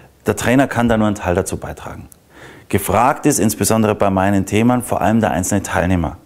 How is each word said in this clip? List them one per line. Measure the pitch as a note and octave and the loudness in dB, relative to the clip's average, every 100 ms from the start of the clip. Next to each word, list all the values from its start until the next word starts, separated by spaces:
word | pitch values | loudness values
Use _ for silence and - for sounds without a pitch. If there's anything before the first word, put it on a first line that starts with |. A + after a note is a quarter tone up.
| - _ - | -20 _ -4
der | |
Trainer | G#2 A2+ B2+ C3 | -2 0 2 2
kann | A#2 A#2+ | 0 2
da | A2 | 2
nur | G#2+ | 0
einen | G2+ | -2
Teil | F#2 | -2
dazu | F2+ F#2 - | -2 -2 -6
beitragen. | - D#2 - D2+ - _ _ - - - - | -10 -14 -14 -16 -18 _ _ -20 -20 -20 -4
Gefragt | G2+ - G2 B2+ D3+ D3+ | -2 0 2 2 2 0
ist, | C#3 | 2
insbesondere | G#2+ - G2+ A2+ G#2+ | 0 0 0 2 2
bei | G#2 G2+ | 2 0
meinen | F#2+ G2 G2 F#2 | 2 2 0 0
Themen, | G#2 A#2 B2 | 2 2 0
vor | A#2+ G2+ | -2 -2
allem | F#2 A2+ | 0 2
der | G#2 | 2
einzelne | D#2+ F#2+ G2+ | 0 -2 -2
Teilnehmer. | - F#2+ E2+ F2+ C#2+ - | -2 -2 0 0 -2 -6